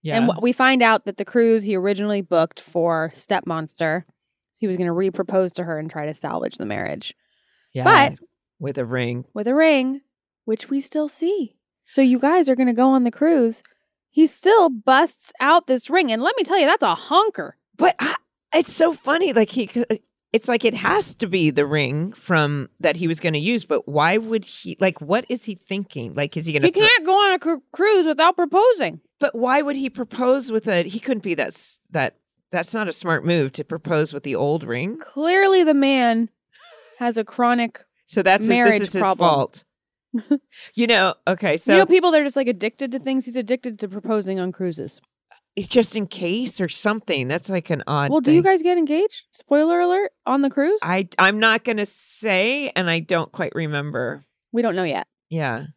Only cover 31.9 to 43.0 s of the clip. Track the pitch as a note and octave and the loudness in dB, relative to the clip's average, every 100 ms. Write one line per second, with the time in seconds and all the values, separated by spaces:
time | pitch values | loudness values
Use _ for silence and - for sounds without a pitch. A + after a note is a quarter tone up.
31.9 | E3 C3 _ _ _ _ F3 E3 A3 G3+ | -4 -4 _ _ _ _ -8 -6 -6 -6
32.9 | D#3 F3+ D#3+ D#3+ F3 C3+ - C#3+ D#3+ - | -6 -2 -2 0 0 0 -4 -10 -10 -2
33.9 | D#3+ D3+ C#3+ C#3+ A#2+ C#3+ D#3 C#3 A#2+ F3 | -2 -2 -6 -6 -4 -2 -2 -4 -6 -6
34.9 | D4 - C#4 D#4 F#4 G4 F#4+ D#4+ C#4+ C4+ | -10 -12 -4 0 2 4 4 4 4 4
35.9 | C4+ A#3+ A3+ A#3 _ _ _ - - - | 2 2 2 -2 _ _ _ -20 -20 -20
36.9 | _ A#3+ A3+ A3 - A#3+ A#3+ A#3 - _ | _ -4 -4 -6 0 2 2 -2 -6 _
37.9 | _ - - F#3 G3 A3 A#3+ A#3+ G#3+ G3+ | _ -6 0 4 4 4 4 4 4 0
38.9 | F#3+ F#3+ F#3+ E3+ C#3+ C3+ - _ _ _ | 0 0 2 2 2 -2 -8 _ _ _
39.9 | _ _ A#3 - C#4 _ - - - A#3 | _ _ -10 -2 -4 _ -20 -14 -4 2
40.9 | A3+ F#3 - - F#3 G3 D#3 - E4 F#4 | 4 2 0 -4 -2 0 -2 4 4 6
41.9 | F4+ F4 D#4 C#4+ C#4 B3+ G3+ G#3 _ C#4 | 4 4 2 2 -2 -2 -2 -6 _ -8
42.9 | B3+ | -6